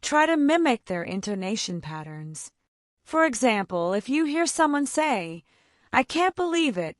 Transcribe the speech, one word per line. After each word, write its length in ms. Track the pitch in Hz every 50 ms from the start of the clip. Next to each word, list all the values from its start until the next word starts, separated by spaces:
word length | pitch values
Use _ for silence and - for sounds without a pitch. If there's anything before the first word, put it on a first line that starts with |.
Try 240 | - - - 302 311
to 100 | 311 330
mimic 480 | 311 285 277 311 339 339 302 247 220 _
their 180 | - 185 175
intonation 760 | 170 - 180 190 196 - 208 196 185 185 208 214 - - 180 170
patterns. 720 | 151 147 156 156 156 156 156 151 156 156 156 147 - - _ _ _ _ _ _ _ _ _ _ _
For 200 | - - 320 320
example, 680 | 320 247 - - 254 220 202 196 175 185 175 170 175
if 160 | 185 202 - -
you 160 | 262 302 330
hear 220 | 302 285 320 339
someone 400 | - - - 330 302 285 285 285
say, 580 | 262 - - 311 311 269 202 175 165 160 165 - _ _ _ _ _ _ _ _ _
I 100 | - -
can't 320 | 262 _ - 320 349 370 359
believe 400 | - 359 349 330 339 330 294 220
it 200 | 180 170 156 151